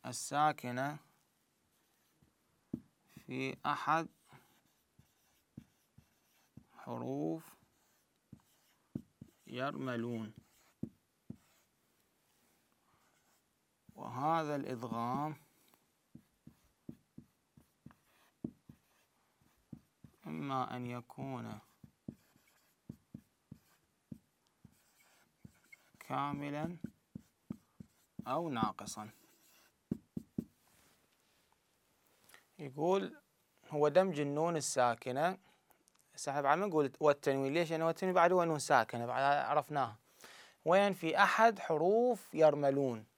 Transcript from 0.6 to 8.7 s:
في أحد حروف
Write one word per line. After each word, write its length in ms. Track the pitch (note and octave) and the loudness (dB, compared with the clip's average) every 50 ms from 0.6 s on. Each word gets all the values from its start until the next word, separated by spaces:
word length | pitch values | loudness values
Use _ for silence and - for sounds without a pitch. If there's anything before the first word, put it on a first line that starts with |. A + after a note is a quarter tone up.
| - B2 B2 B2 C3 C#3+ D3+ D3+ - _ _ _ _ _ _ _ _ _ _ _ _ _ _ _ _ _ _ _ _ _ _ _ _ _ _ _ _ _ _ _ _ _ - - - _ _ _ _ _ _ | -6 -8 -6 -4 -6 -6 -6 -10 -16 _ _ _ _ _ _ _ _ _ _ _ _ _ _ _ _ _ _ _ _ _ _ _ _ _ _ _ _ _ _ _ _ _ -12 -12 -12 _ _ _ _ _ _
في 400 | - - - C3 C3 C3+ C3+ - - _ | -20 -16 -10 -8 -6 -6 -6 -6 -6 _
أحد 420 | C#3+ D3 - - - D3+ E3 E3 - _ _ _ _ - - _ _ _ _ _ _ _ _ _ _ _ _ - _ _ _ _ _ _ _ _ _ _ - - _ _ _ _ _ _ - _ _ _ _ _ _ _ _ _ _ _ - - _ | -4 -4 -2 0 0 0 0 0 -4 _ _ _ _ -20 -20 _ _ _ _ _ _ _ _ _ _ _ _ -20 _ _ _ _ _ _ _ _ _ _ -20 -20 _ _ _ _ _ _ -20 _ _ _ _ _ _ _ _ _ _ _ -20 -20 _
حروف 840 | _ - - - A#2+ A#2+ A#2+ B2+ C3+ C#3+ D3+ D#3+ E3 D#3+ E3 - - _ _ _ _ _ _ _ _ _ _ _ _ _ _ _ - - _ _ _ _ _ _ | _ -18 -14 -12 -10 -8 -8 -8 -6 -4 -4 -4 -6 -6 -10 -18 -20 _ _ _ _ _ _ _ _ _ _ _ _ _ _ _ -20 -20 _ _ _ _ _ _